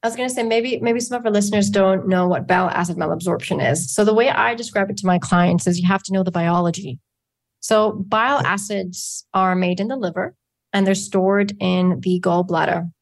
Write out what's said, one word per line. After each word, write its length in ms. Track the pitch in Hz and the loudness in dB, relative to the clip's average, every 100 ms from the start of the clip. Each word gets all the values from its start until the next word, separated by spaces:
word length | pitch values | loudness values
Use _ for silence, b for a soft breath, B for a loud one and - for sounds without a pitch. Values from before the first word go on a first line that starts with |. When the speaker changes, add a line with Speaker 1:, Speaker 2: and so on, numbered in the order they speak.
Speaker 1:
I 60 | 226 | -4
was 80 | 226 | -4
gonna 140 | 254 | -4
say, 140 | 247 | -2
maybe, 360 | 226 226 240 240 | 0 0 0 -2
maybe 200 | 233 233 | 0 0
some 200 | 240 247 | -2 -4
of 60 | 233 | 0
our 60 | |
listeners 380 | 208 202 208 202 | 0 2 2 2
don't 380 | 202 190 190 190 | 4 4 4 2
know 200 | 185 180 | 2 2
what 200 | 175 - | 0 0
bile 220 | 185 185 | 0 2
acid 260 | - 175 156 | 0 -4 -2
malabsorption 640 | 160 165 180 165 - 156 117 | -2 -2 -2 -4 -2 -2 0
is. 220 | 143 - | 0 -2
So 120 | - 208 | 0 2
the 80 | |
way 160 | 220 247 | 4 2
I 260 | - 226 233 | 2 -2 -2
describe 340 | 233 208 196 | -6 -4 -4
it 80 | 202 | -2
to 80 | 190 | 2
my 140 | 180 | 2
clients 480 | - 180 175 175 - | 2 2 4 2 0
is 120 | 175 | 2
you 80 | 180 | 2
have 160 | 190 | 0
to 100 | - | 0
know 100 | 190 | -2
the 80 | 185 | 0
biology. 680 | 175 170 175 175 170 196 127 _ _ _ _ _ _ | 0 0 2 0 -2 -8 -12 _ _ _ _ _ _
So 320 | - 220 214 | 0 2 2
bile 480 | 214 190 220 240 285 | -2 -2 0 0 0
Speaker 2:
Yeah. 120 | - | 0
Speaker 1:
acids 720 | 196 202 208 180 180 - - - | -4 -4 -6 -6 -10 -12 -12 -6
are 220 | 190 185 180 | 0 2 2
made 240 | 180 180 | 0 0
in 100 | 208 | -4
the 80 | 262 | -4
liver 380 | 190 165 - _ _ _ _ | -4 -4 -6 _ _ _ _
and 140 | 196 190 | 0 2
they're 80 | 190 | 0
stored 580 | 202 190 185 196 202 202 | 0 0 2 2 0 -2
in 400 | 190 180 180 180 | -2 2 2 0
the 180 | 185 180 | 0 0
gallbladder. 720 | 170 175 180 165 160 170 170 - | 2 0 0 0 0 -2 -4 -10